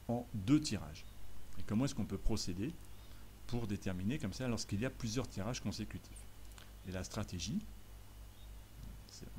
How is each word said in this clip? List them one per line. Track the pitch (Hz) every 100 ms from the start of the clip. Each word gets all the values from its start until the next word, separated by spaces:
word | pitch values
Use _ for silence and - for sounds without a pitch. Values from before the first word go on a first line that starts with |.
| -
en | 120 -
deux | 104 95 151
tirages. | 151 95 76 76 - - - - - -
Et |
comment | - 104
est-ce | 139
qu'on | - 92
peut | 98
procéder | - 107 - 87 131 - - - - - - - -
pour | 120 107
déterminer | 101 98 92 98 151
comme | 101
ça | - 127
lorsqu'il | 110 - 98
y | 131
a |
plusieurs | - 113 120 -
tirages | - 104 127
consécutifs ? | 107 104 107 90 - - - - - - - - 95
Et |
la | 90
stratégie, | 90 110 104 87 92 180 - - - - - - - - - - - - - - -
c'est, | - -